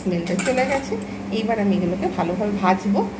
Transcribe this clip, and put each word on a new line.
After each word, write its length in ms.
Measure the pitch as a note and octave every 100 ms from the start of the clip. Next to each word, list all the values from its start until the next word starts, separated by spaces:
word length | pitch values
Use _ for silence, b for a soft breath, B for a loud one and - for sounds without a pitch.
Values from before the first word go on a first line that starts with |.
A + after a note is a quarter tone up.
স্মেলটা 340 | F#3+ F3 E3+ F3 C4
চলে 180 | B3+ C4
গেছে। 240 | C4+ - G3+ - B - A3+
এইবার 180 | G#3+ A3
আমি 100 | G3+ F#3+
এগুলোকে 280 | F3 F#3 F4 -
ভালোভাবে 360 | E3+ F3+ G#3 G3+
ভাজবো 380 | F#3 G3 G3+ G3 - -